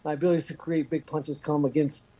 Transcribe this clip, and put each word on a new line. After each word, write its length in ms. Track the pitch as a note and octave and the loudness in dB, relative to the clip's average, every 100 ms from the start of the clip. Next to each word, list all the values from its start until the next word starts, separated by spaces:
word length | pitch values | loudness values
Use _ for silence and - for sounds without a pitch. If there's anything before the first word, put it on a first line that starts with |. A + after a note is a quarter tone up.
my 100 | D3+ | -6
abilities 320 | D3 F3 E3+ - | 0 4 4 0
to 60 | |
create 340 | C#3+ - E3 C#3+ | -8 -2 -2 0
big 160 | D#3+ - | -4 -4
punches 320 | D#3 C#3+ C#3 | -6 -4 -6
come 260 | - D3 C#3 | -2 2 2
against 400 | D3+ C#3+ - - _ | 2 0 -2 -14 _